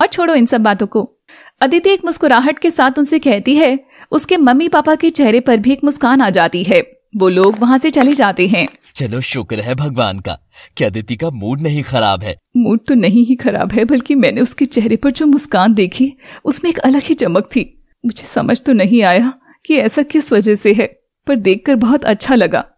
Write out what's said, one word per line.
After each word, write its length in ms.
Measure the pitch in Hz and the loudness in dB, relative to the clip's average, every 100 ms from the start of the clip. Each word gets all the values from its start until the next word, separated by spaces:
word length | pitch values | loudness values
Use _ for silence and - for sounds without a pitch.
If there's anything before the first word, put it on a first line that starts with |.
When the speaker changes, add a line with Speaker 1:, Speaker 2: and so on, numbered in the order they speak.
Speaker 1:
और 60 | 359 | -2
छोड़ो 280 | - 339 | 0 0
इन 120 | 311 233 | 2 2
सब 140 | 240 | 2
बातों 260 | 214 196 208 | 0 0 -2
को।" 320 | 220 - _ _ - - - | -4 -6 _ _ -20 -20 -4
अदिति 300 | 269 339 392 | 0 2 2
एक 140 | 392 | 0
मुस्कुराहट 540 | 339 - 302 254 269 302 | -2 -2 2 2 2 0
के 120 | 339 | -2
साथ 200 | 330 262 262 | 0 0 0
उनसे 200 | 285 320 | 0 0
कहती 360 | 285 202 240 | 0 0 2
है। 320 | 294 302 269 - _ - | 2 2 0 -6 _ -4
उसके 260 | - - 359 | -4 0 2
मम्मी 320 | 262 254 339 | 4 2 2
पापा 260 | 320 302 | 0 0
के 160 | 311 330 | 0 0
चेहरे 300 | 320 254 233 | 0 2 2
पर 160 | 247 233 | 2 0
भी 160 | 220 | 2
एक 120 | 277 | 0
मुस्कान 360 | 285 277 240 269 | -2 0 2 2
आ 100 | 220 | 2
जाती 340 | 180 220 - | 2 0 -2
है। 180 | - 254 - _ _ 214 | 0 0 0 _ _ -2
वो 120 | 185 | 0
लोग 300 | 185 196 214 | 2 2 2
वहाँ 200 | 240 262 | 2 2
से 120 | 311 | 2
चले 220 | 285 254 | 2 2
जाते 360 | 294 202 180 180 | 2 0 0 0
हैं। 200 | 185 180 - _ | 0 -2 -8 _
Speaker 2:
चलो, 260 | - 123 120 | -8 -6 -6
शुक्र 400 | 131 135 - 107 | -6 -8 -6 -6
है 140 | 110 | -6
भगवान 460 | 127 147 123 110 98 | -4 -4 -2 -4 -4
का 180 | 101 78 _ - - - | -10 -12 _ -20 -16 -4
कि 80 | |
अदिति 320 | 117 104 110 117 | -4 -4 -8 -6
का 140 | 165 | -6
मूड 300 | 127 101 139 | -6 -6 -4
नहीं 220 | 160 147 | -4 -4
खराब 400 | 131 127 107 95 | -4 -2 0 -2
है। 140 | 101 - _ 240 | -6 -12 _ -2
Speaker 1:
मूड 240 | 226 226 - | 0 0 0
तो 80 | |
नहीं 320 | 254 185 220 233 | 0 2 2 2
ही 80 | |
खराब 380 | 247 254 202 190 | 0 -2 -2 -2
है, 120 | 214 | -2
बल्कि 300 | 226 269 240 | 0 0 0
मैंने 260 | 277 175 226 | 0 0 0
उसके 240 | 247 - | -2 -2
चेहरे 320 | 269 - 220 220 | -2 0 0 0
पर 140 | 277 | -2
जो 160 | 254 311 | 0 0
मुस्कान 480 | 277 - 196 202 | 0 0 0 2
देखी, 380 | 220 180 - 269 - - - | 2 0 -2 -4 -4 -20 -10
उसमें 260 | - - 339 | -6 -4 -4
एक 80 | 330 | -2
अलग 240 | 262 277 | 0 0
ही 120 | - | 0
चमक 300 | - 214 180 | -2 0 -2
थी। 400 | - - - _ _ _ 240 | -2 -4 -6 _ _ _ -8
मुझे 200 | - - | -8 -8
समझ 360 | - 226 233 | -4 -2 -2
तो 100 | - | 0
नहीं 300 | 226 185 233 | 0 2 2
आया 300 | 190 180 247 - _ _ - | 4 2 0 -4 _ _ -2
कि 100 | 302 | 0
ऐसा 260 | 220 294 | 0 -2
किस 300 | 294 311 294 | -2 -2 0
वजह 220 | 208 202 | 0 2
से 180 | 208 208 | 2 2
है, 280 | 208 - _ _ _ - | 0 -2 _ _ _ -4
पर 100 | 269 | -2
देखकर 380 | 190 185 - | 0 0 0
बहुत 300 | 262 220 285 | 0 2 0
अच्छा 300 | - 208 - | 0 -2 0
लगा। 300 | 247 175 - - | 0 0 -2 -6